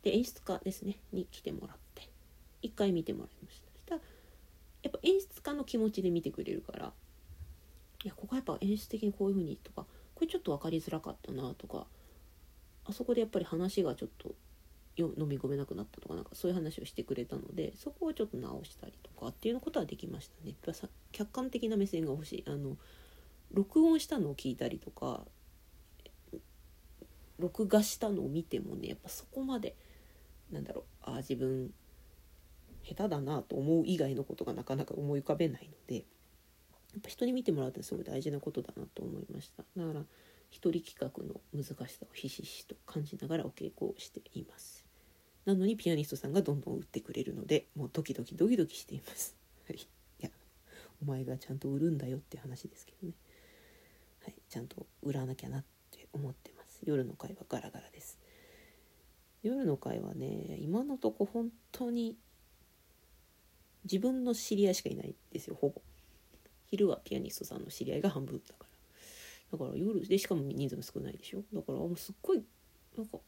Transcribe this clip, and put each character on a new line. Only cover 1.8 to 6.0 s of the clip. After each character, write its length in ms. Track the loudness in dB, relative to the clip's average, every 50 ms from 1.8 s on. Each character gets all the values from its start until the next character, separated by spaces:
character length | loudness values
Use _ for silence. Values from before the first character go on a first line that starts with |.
| -20 -20 -18
て、 140 | -18 -18 -18 -20 -20 -20 -20 -20 -20 -20 -20 -18 -8 -8
一 80 | -8
回 220 | 0 2 4 4 4
見 120 | 2 2
て 80 | 0 -4
も 120 | -6 -6
ら 40 | -10
い 20 | -14 -18 -20
ま 60 | -18
し 100 | -18 -20
た。 100 | -20 -20
そ 80 | -20 -20
し 60 | -8
た 80 | -6 -6
ら、 40 | -6 -6 -10 -20 -20 -20 -20 -20 -20 -20 -20 -20 -20 -20 -20 -20 -6 -4
や 60 | -4
っ 40 | -4
ぱ 60 | 2 6
演 180 | 6 6 6
出 220 | 4 0 -14 -10 -6
家 100 | -4 -2
の 120 | -2 -2
気 120 | 0 2 4
持 120 | 4 4
ち 100 | 2 4